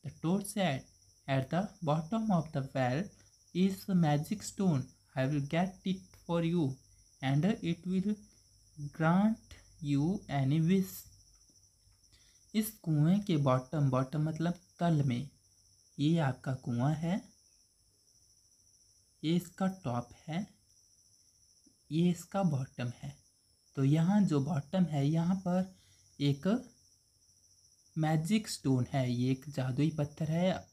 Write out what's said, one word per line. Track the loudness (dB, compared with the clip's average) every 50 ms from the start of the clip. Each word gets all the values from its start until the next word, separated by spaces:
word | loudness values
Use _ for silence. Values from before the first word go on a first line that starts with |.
| _
The | -14 -14 -6 -2
toad | 0 0 0 -2 -4 -4
said, | -2 -2 0 -2 -4 -8 -14 _ _ _ _ _ _ _ -2
"At | -2 -2 0 0
the | -2 -2 -2 -4 -8 -6 -2 -2
bottom | 0 0 -2 -2 -4 -2 0 2 2 2
of | 2 0 -4
the | -6 -6 -4 -2
well | -2 0 0 0 -2 -4 -6 -10 -20 -20 _ _ _ _ _ _
is | 0 2 2 0 -2 -4 0
a | 2 4
magic | 4 4 4 2 0 -2 -6 -6 -6 -12
stone। | -4 0 2 2 2 2 -2 -4 -12 _ _ _ _
I | -2 -2 0
will | 0 -2 -2 -2 0
get | 0 -2 -2 -4 -8 -4 -4
it | -4 -4 -6 -20 -20 -20 _
for | -4 -2 0 0 2
you | 2 2 2 0 -2 -6 _ _ -20 _ _ _ _ _
and | -2 0 2 2 2 2 0 0 -2 -4
it | -4 -4 -4 -2
will | -2 0 0 0 -4 -4 -8 -20 _ _ _ _ _ _ _ _ _ -12 -12 -12 -4 0
grant | 2 4 4 6 4 4 2 0 -6 -20 -20 -20 -20 -20 -18 -10 -4
you | 0 0 2 2 2 0 -2 -4 -4 -2 0
any | 2 2 2 2 4
wish।" | 4 4 2 2 -2 -8 -16 -18 -20 -20 -20 _ _ _ _ _ _ _ _ _ _ _ _ _ _ _ _ _ _ -20 _ _ _ _ _ _ _ -2
इस | -2 -2 -2 -6 -8
कुएं | -2 0 2 4 6 6 4 4
के | 2 2 2
बॉटम, | 2 4 4 2 2 0 -2 -2 0 2 2
बॉटम | 2 2 0 0 -2 -2 -2 -2
मतलब | -2 -2 -2 -2 -2 -4 _ _ _ -2
तल | 0 2 2 2
में, | 2 0 0 -2 -4 -10 -14 _ _ _ _ _ _ _ _ _ _ _ _ -2
ये | 0 2 2 2
आपका | 2 0 -2 -4 -4 -6 -6
कुआं | -6 -4 -4 -2 0 0 0 0
है, | 0 -2 -2 -2 -2 -4 -8 _ _ _ _ _ _ _ _ _ _ _ _ _ _ _ _ _ _ _ _ _ _ _ _ _ _ _ _ _ _ _ _ _ _ _ _ _ _ -2
ये | 0 0
इसका | 0 0 -4 -6 -2 -2
टॉप | -2 -2 -4 -6 -4 -4 -4 -6 -8 -16 -18 -12 -8
है, | -6 -6 -6 -8 -12 _ _ _ _ _ _ _ _ _ _ _ _ _ _ _ _ _ _ _ _ _ _ -20 _ _ _ _
ये | 0 2 2 2
इसका | 2 0 -6 -8 -4 -2
बॉटम | 0 0 0 -2 -4 -8 _ -8 -6 -6 -6 -10
है। | -14 -14 -14 -16 _ _ _ _ _ _ _ _ _ _ _
तो | 0 2
यहाँ | 2 4 4 2 4 4 4
जो | 4 4 2 0
बॉटम | 0 0 -2 -4 -4 -2 0 0 0
है, | 2 2 0 0 2
यहाँ | 2 0 0 0 -2
पर | -2 -2 -2 -2 -2 -2 -4 -8 -20 -20 _ _ _ _ _ _ -2
एक | 0 0 0 0 0 -2 -2 -2 -4 -10 _ _ _ _ _ _ _ _ _ _ _ _ _ _ _ _ _ _ _ _ _ _ _ _ _ -2
मैजिक | 0 0 0 0 0 0 0 0 0 -4
स्टोन | -12 -4 -2 0 0 0 0 0
है, | -2 -2 0 0
ये | 0 0 0 0
एक | 0 -2 -4 -10
जादुई | -6 -4 -4 -4 0 0 0 0
पत्थर | 0 -2 -4 -4 -4 -6 -4 -2
है। | 0 0 0 0 0 -2 -8 _